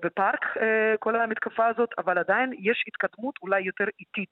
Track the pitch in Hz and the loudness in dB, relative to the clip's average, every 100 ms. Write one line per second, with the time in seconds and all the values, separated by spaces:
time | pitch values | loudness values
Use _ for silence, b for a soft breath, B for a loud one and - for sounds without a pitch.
0 | 170 - 196 277 - - 220 220 220 214 | 0 2 2 2 -2 0 2 2 2 2
1 | 220 226 226 220 214 - 226 226 233 - | 2 0 0 -2 -4 2 2 2 0 -2
2 | 175 180 170 208 262 247 196 240 - - | 0 0 2 2 0 -2 0 0 -2 -4
3 | 190 - 247 - 190 196 185 - 208 - | -6 -4 -8 -6 0 0 0 -2 -4 -4
4 | 190 - 190 | -8 -6 -6